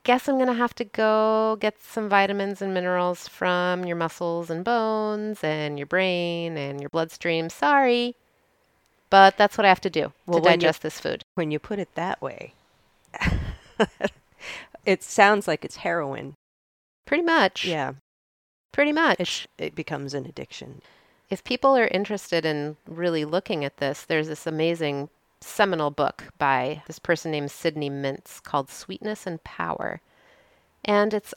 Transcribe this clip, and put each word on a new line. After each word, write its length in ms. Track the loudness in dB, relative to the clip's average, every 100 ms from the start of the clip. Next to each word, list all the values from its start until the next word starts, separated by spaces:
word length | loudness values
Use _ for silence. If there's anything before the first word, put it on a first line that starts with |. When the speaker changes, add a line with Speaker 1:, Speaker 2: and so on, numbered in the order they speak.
Speaker 1:
guess 240 | 0 2 2
I'm 120 | 2
gonna 140 | 2 2
have 180 | -2 -2
to 80 | -8
go 720 | 0 2 4 4 2 0 0
get 200 | -2 -4
some 280 | -10 -6 2
vitamins 520 | 4 4 0 -4 -4
and 120 | -4
minerals 540 | -2 0 0 0 -2 -10
from 580 | -4 0 2 0 -2 -2
your 100 | -4
muscles 540 | -4 -4 -4 -4 -6
and 140 | -6 -2
bones 800 | 0 0 -2 -2 -4 -6 -4
and 340 | -4 -2 -4 -6
your 80 | -2
brain 720 | 0 0 0 -2 -4 -6 -6
and 240 | -8 -8
your 80 | -6
bloodstream. 600 | -4 -4 -4 -2 -2 -2
Sorry, 640 | -2 2 4 4 2 0 -6 _ _ _ _ _ _ _ _ 4
but 260 | 10 10 8
that's 200 | 2 6
what 80 | 6
I 40 |
have 120 | 6
to 80 | 4
do 200 | -2 -4 -6 0
Speaker 2:
Well, 140 | 4
Speaker 1:
to 40 |
Speaker 2:
when 100 | 6
you 140 | 6 4
Speaker 1:
digest 140 | 0
this 180 | -4 -6
food." 220 | -6 -6 -6 -4
Speaker 2:
when 160 | -2
you 80 | -2
put 180 | -4 -6
it 140 | -6 -4
that 240 | -4 -4
way, 320 | -6 -10 -16 _ _ _ _ _ _
<laughs> 80 | -2 0 0 -4 -8 -10 -2 -2 0 -8 _ _ _ -16 -16 -16 -8 0
it 180 | 0
sounds 440 | 0 6 6 6 0
like 160 | -4
it's 140 | -6 -8
heroin. 560 | -4 -2 -4 -6 -12 -16 _ _ _ _ _ _ -4
Speaker 1:
Pretty 180 | 0
much. 420 | 2 4 2 0 -4
Speaker 2:
Yeah. 280 | -2 -4 -6 _ _ _ _ _ _ _
Speaker 1:
Pretty 200 | 0 2
much. 260 | 4 2 2
Speaker 2:
It's, 280 | -2 -6 -10 -10
it 180 | -10 -8
becomes 380 | -8 -6 -6
an 120 | -8 -8
addiction. 560 | -12 -14 -14 -18 -18 -20 _ _ _ -10
Speaker 1:
If 140 | -10
people 320 | -6 2 4 4
are 100 | 4
interested 580 | 0 -6 -8 -2 -2 0
in 320 | -2 -4 -8 -14
really 380 | -4 -2 0 0
looking 380 | -2 -2 -4 -4
at 120 | -4
this, 260 | -4 -4
there's 240 | -4 -2 -2
this 200 | -6 -6
amazing 640 | -2 -2 0 -2 -4 -8 _ _ _
seminal 500 | -10 0 2 2 -2
book 340 | 0 -2 -2 -16 -4
by 460 | 0 2 0 -6 -12
this 120 | -12
person 320 | -2 -2 -2
named 200 | -4 -6
Sidney 380 | -4 -4 -2 -6
Mintz 520 | -4 -4 -6 -12 -20
called 280 | -6 -4 -4
Sweetness 560 | -10 -14 -10 -8 -8 -8
and 160 | -10
Power. 580 | -12 -8 -6 -4 -6 -8 _ _ _ _ _ _ _ _ 0
And 280 | 2 2
it's 200 | 0 -6